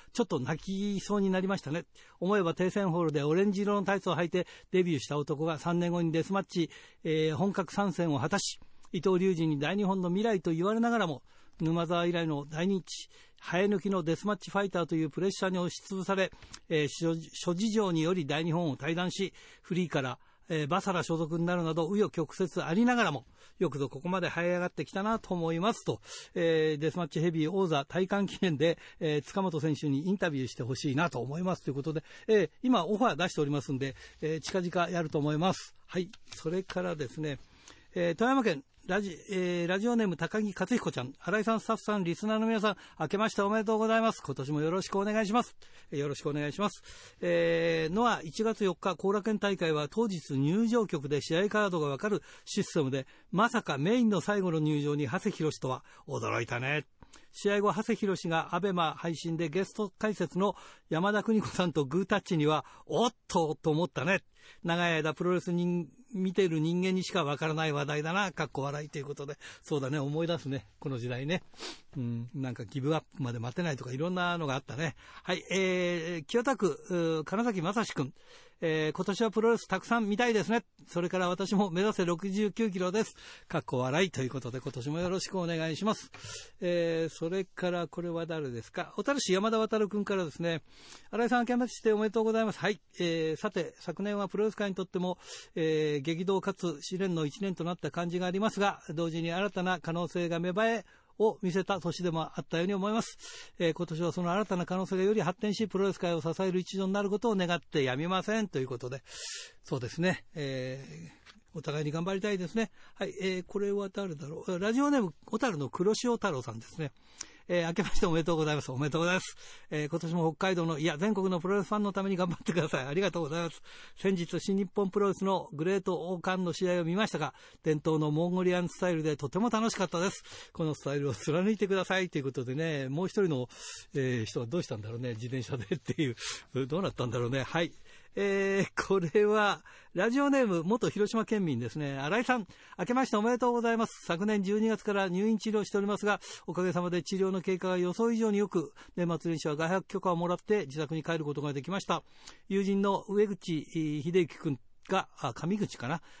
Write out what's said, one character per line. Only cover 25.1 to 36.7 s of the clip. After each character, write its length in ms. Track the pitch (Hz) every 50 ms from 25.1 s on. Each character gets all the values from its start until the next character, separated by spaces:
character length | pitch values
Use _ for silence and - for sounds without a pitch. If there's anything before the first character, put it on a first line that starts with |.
| 226 220
と 160 | - - 190
思 180 | 175 165 165 165
い 80 | 165
ま 140 | 180 226 233
す 100 | - -
と、 160 | - 120 - - - - - - - -
え 420 | 180 170 165 160 160 156 156 151
ー、 20 | 143
デ 120 | 151 156
ス 80 | - 175
マ 60 | 170
ッ 40 | 156
チ 120 | - 160
ヘ 100 | 156 175
ビ 120 | 160 160 151
ー 80 | 156
王 160 | 190 190 190
座 140 | 170 156 143 139
戴 240 | - - 175 190
冠 260 | 190 196 202 196 - -
記 60 | -
念 160 | 196 185 156
で、 220 | 127 151 170 156 - - - - -
え 180 | 170 156 151 147
ー、 40 | -
塚 200 | - - 196 190
本 180 | 185 165 151
選 140 | 156 160 147
手 140 | - 156 147
に 200 | 135 135 160 180
イ 40 | 202
ン 60 | 196
タ 120 | 190 175
ビ 100 | 147 135 127
ュ 20 |
ー 20 |
し 80 | 117 -
て 80 | - 127
ほ 120 | 113 131
し 180 | - - 147 123
い 20 |
な 160 | 143 175 170
と 100 | - 127
思 180 | 120 127 143 170
い 40 | 185
ま 140 | 185 170
す 60 | - -
と 60 | 156
い 20 | 131
う 20 |
こ 80 | 139 131
と 100 | 160 151
で、 120 | 156 - - - - - -
え 60 | 220
ー、 160 | 208 170 - - - -
今 220 | 247 254 196 165
オ 120 | 160 214
フ 80 | 196 247
ァ 100 | 226 156
ー 20 |
出 120 | 139 175 175
し 60 | -
て 60 | -
お 40 | 151
り 60 | 143
ま 100 | 147 143
す 120 | - - 139
ん 60 | 127
で、 160 | 139 135 127 - - - - -
え 160 | 156 151 160
ー、 40 | 160
近 200 | - - - 190 175
々 280 | 175 - 180 170 170
や 120 | 180 175 165
る 80 | 147
と 80 | - 156
思 140 | 143 151 151
い 60 | 151
ま 160 | 170 190 -
す。 200 | - - - - - -
は 120 | - - 175
い。 120 | 175 185 - - - - -
そ 160 | - - 160
れ 120 | 165 190 185
か 200 | -